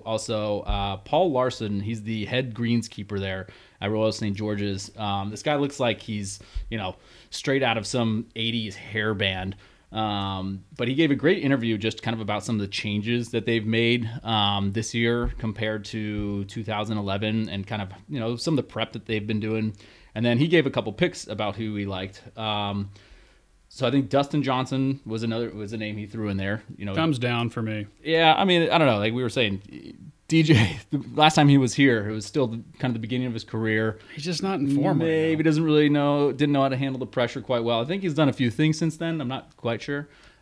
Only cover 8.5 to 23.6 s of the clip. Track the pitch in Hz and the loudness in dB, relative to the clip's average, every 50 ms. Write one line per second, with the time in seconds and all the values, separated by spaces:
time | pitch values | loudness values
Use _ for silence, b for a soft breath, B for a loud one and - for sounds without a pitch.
8.5 | 113 117 110 101 92 - - - - 110 107 110 107 92 101 95 95 92 92 95 | -2 -4 -4 -6 -10 -12 -14 -8 -4 -2 0 0 0 0 0 0 0 -2 -4 -6
9.5 | 95 b b b b b b b - 110 110 107 104 101 98 98 95 95 95 98 | -8 b b b b b b b -6 -4 -4 -2 -2 -4 -4 -4 -4 -6 -6 -6
10.5 | 98 95 - - - - 120 120 135 147 165 143 143 - 135 165 202 196 - 135 | -8 -10 -12 -14 -6 -4 -2 -2 2 2 4 2 2 2 4 2 2 4 2 2
11.5 | 139 123 117 113 110 101 110 110 - - - 113 117 113 107 101 104 104 - - | 2 2 2 0 0 0 0 -2 -4 -2 -4 -4 -4 -4 -2 -2 -2 -2 -2 -2
12.5 | 113 104 101 98 - - - 107 104 104 101 117 120 120 117 117 - 113 101 117 | -2 -2 -2 -2 -4 -6 -4 -2 -2 -2 0 0 0 -2 -2 -2 -2 -2 0 2
13.5 | 117 117 107 110 113 113 117 117 123 123 117 113 117 - - 113 110 107 101 101 | 0 0 2 2 2 2 4 4 2 2 0 -4 -8 -8 -4 -2 0 2 2 2
14.5 | 101 101 101 98 101 110 110 - - 113 117 117 120 120 120 120 - - 113 110 | 2 0 0 0 -2 -2 -6 -4 -2 0 0 2 2 0 0 -2 -4 -4 -6 -6
15.5 | 98 113 110 107 107 104 101 - - 110 107 107 104 104 104 101 101 101 98 101 | -6 -4 -4 -4 -4 -6 -8 -8 -8 -6 -6 -4 -4 -4 -4 -4 -4 -4 -6 -6
16.5 | - 117 107 110 107 104 107 113 110 104 101 98 98 101 107 107 110 113 110 82 | -8 -10 -6 -6 -4 -4 -4 -4 -4 -4 -2 -2 -2 -2 -2 -2 0 -2 -2 -4
17.5 | 90 98 95 - 117 104 98 95 98 - - - 147 131 110 117 123 117 - 170 | -6 -8 -6 -6 -6 -6 -6 -8 -10 -16 -14 -10 -8 -4 -4 -4 -4 -2 -2 0
18.5 | 160 127 - - - 110 113 - - 113 - - 110 107 101 107 110 104 107 107 | 0 0 -2 -4 -6 -6 -6 -6 -6 -12 -6 -4 -4 -4 -2 -2 -2 -2 -2 -2
19.5 | 110 110 110 110 104 B B B B B B B B 110 120 120 120 123 156 165 | -2 -2 -2 -4 -4 B B B B B B B B 0 2 2 4 4 4 4
20.5 | 175 165 135 135 - 123 104 110 101 - 180 165 - - - - 107 101 107 101 | 4 4 4 4 0 -2 -4 -4 -2 -2 -2 -2 -2 -6 -10 -10 -6 -4 -4 -4
21.5 | 98 104 110 107 104 104 101 101 95 92 98 101 - - - 101 - 117 110 110 | -4 -4 -6 -6 -4 -4 -4 -4 -6 -6 -8 -10 -12 -16 -20 -18 -12 -8 -6 -4
22.5 | 104 104 104 101 101 101 98 98 b b b b b b b b b b b b | -2 -2 -2 -2 -2 -4 -4 -6 b b b b b b b b b b b b
23.5 | b _ | b _